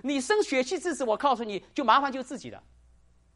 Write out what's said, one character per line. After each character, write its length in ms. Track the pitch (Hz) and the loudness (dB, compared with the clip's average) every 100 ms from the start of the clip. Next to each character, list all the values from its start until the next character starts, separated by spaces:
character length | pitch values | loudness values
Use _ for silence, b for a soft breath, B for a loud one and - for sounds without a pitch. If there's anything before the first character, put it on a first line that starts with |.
你 160 | 254 285 | -4 -2
生 200 | 254 427 | 2 2
血 200 | 381 262 | 2 0
气 140 | 254 359 | 0 -2
之 160 | 349 | -4
子， 100 | 262 | -2
我 120 | 254 208 | -2 0
告 200 | 285 240 | 2 0
诉 80 | |
你， 200 | 226 196 b | -2 -8 b
就 100 | - | -4
麻 160 | 254 240 | 4 4
烦 120 | 277 | 4
就 100 | 262 | -4
自 160 | 254 262 | -8 -10
己 120 | 127 | -12
的， 120 | 98 - - _ - - _ _ | -16 -20 -20 _ -20 -20 _ _